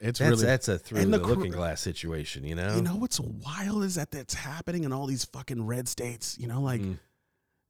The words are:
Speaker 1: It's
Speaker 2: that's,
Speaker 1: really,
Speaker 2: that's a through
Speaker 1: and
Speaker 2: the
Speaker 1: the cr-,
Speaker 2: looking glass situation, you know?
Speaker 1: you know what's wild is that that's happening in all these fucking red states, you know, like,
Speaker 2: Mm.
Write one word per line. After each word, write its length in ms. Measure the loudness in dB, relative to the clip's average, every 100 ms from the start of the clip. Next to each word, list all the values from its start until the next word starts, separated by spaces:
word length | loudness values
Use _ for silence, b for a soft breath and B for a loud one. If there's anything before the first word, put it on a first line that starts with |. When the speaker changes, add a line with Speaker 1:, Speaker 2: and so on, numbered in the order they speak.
Speaker 1:
It's 180 | -2 4
Speaker 2:
that's, 120 | 6
Speaker 1:
really, 140 | 6
Speaker 2:
that's 240 | 6 4 2
a 100 | -2
through 220 | 0 2
Speaker 1:
and 120 | 6
Speaker 2:
the 40 | 6
Speaker 1:
the 60 |
cr-, 60 | 4
Speaker 2:
looking 200 | 2 2
glass 280 | 0 -2 -2
situation, 640 | -4 -4 -4 -4 -4 -6
you 100 | -4
know? 200 | -2 0 2
Speaker 1:
you 60 |
know 140 | 2 0
what's 220 | -2 -2
wild 600 | -4 -8 -8 -4 -2 0
is 100 | 0
that 160 | -2 -4
that's 240 | -8 -6
happening 500 | -6 -6 -6 -4 -2
in 80 | 0
all 140 | -2 -2
these 180 | -2
fucking 400 | -4 -8 -8 -4 -2
red 220 | -2 -4
states, 480 | -4 -6 -6 -8 -6
you 80 | -4
know, 120 | 0
like, 200 | 0 0
Speaker 2:
Mm. 180 | -2 -4 _ _ _ _ _ _